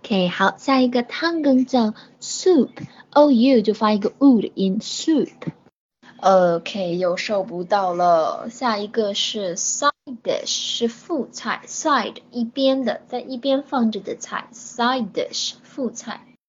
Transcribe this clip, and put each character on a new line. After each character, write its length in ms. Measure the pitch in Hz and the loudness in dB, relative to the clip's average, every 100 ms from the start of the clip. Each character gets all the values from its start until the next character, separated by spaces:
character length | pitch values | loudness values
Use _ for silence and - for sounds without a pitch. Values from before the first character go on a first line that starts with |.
OK， 260 | - 196 180 | -2 0 0
好， 260 | 175 196 - | 2 0 0
下 220 | - 269 | 0 2
一 80 | 254 | 4
个 140 | 247 | 2
汤 400 | 240 - 330 339 | -2 -4 -4 0
羹 220 | 285 262 | 2 2
叫 300 | 254 254 220 220 - _ | 2 2 0 -2 -16 _
soup，O 1080 | - - - 339 - - - - - - 294 | -12 -2 4 4 4 -2 -16 -18 -2 4 6
U 300 | 254 247 262 | 6 6 4
就 120 | 208 | 4
发 200 | 208 220 | 0 2
一 60 | 214 | 2
个 120 | 208 - | -2 4
ood 340 | 277 240 - | 6 6 2
音 240 | - 190 190 | -2 -2 -2
，soup。 500 | - - - 311 196 - - - _ _ _ _ - - | -6 -8 0 0 0 -6 -12 -12 _ _ _ _ -20 -2
OK， 760 | 185 190 180 170 170 202 180 175 | 4 6 4 2 -4 -6 -4 -2
又 200 | 180 180 | -2 -2
收 260 | - 208 | -2 -4
不 220 | 190 170 | -4 -8
到 300 | 180 208 185 | -2 0 0
了。 540 | 175 175 165 151 78 - | 0 4 4 2 -2 -8
下 280 | - 254 214 | -6 -4 -4
一 80 | 208 | -4
个 280 | 233 208 | -4 -2
是 420 | 202 - 220 190 170 | -2 -4 -4 -6 -4
side 340 | - - - - - 247 | -4 -2 -2 -4 -12 -14
dish， 240 | - - - | -6 -4 -4
是 420 | - - - 233 | -6 -6 -4 -4
副 400 | - - 330 226 | -6 -8 -6 -6
菜 320 | - 233 185 - | -10 -8 -8 -8
，side， 500 | - 320 277 208 - _ | -6 0 0 -2 -8 _
一 140 | 240 | -8
边 400 | 226 277 269 262 | -6 0 0 2
的， 180 | 247 - - | -2 -6 -8
在 120 | 247 | -10
一 160 | 214 254 | -10 -8
边 260 | 269 269 | -2 -2
放 280 | 285 277 226 | -2 0 0
着 100 | 208 | -2
的 160 | - - | -8 -10
菜 320 | - - - | -8 -12 -12
，side 580 | - - - 233 262 208 | -18 -20 -4 0 0 -4
dish， 420 | - - - - - | -6 -6 -6 -8 -10
副 280 | _ - 247 | _ -8 -8
菜。 360 | 220 - - - _ | -8 -14 -14 -16 _